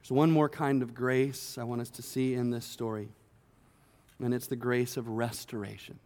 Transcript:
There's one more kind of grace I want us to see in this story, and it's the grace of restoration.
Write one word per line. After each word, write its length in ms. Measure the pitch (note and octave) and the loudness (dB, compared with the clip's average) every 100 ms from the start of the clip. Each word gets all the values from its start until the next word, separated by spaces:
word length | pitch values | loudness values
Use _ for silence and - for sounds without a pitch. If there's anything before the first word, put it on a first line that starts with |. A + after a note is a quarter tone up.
There's 120 | - | 2
one 180 | C3 D#3 | 6 6
more 180 | D#3+ D3 | 8 4
kind 340 | D3+ C#3+ C#3 | 2 0 2
of 120 | B2+ | 0
grace 640 | A#2 B2+ B2+ C3+ C3+ - - | -2 2 4 2 -2 -10 -8
I 60 | |
want 160 | A#2+ A#2+ | -4 -4
us 100 | A#2 | -4
to 120 | - | -8
see 320 | B2 - C3 | -6 -2 0
in 160 | B2 A#2+ | 2 0
this 140 | A#2+ | -2
story, 440 | A2+ - A#2 A2 G#2 - _ _ _ _ _ _ _ _ _ _ | -6 -6 -6 -4 -8 -14 _ _ _ _ _ _ _ _ _ _
and 100 | B2 | -2
it's 140 | B2 - | -2 -2
the 100 | B2 | -4
grace 400 | A#2+ B2 B2 - | 0 2 2 -2
of 120 | A#2 | -4
restoration. 920 | A2 A#2 A2+ - A#2 G2+ G2+ - - | -2 -2 -4 -8 -8 -6 -10 -14 -18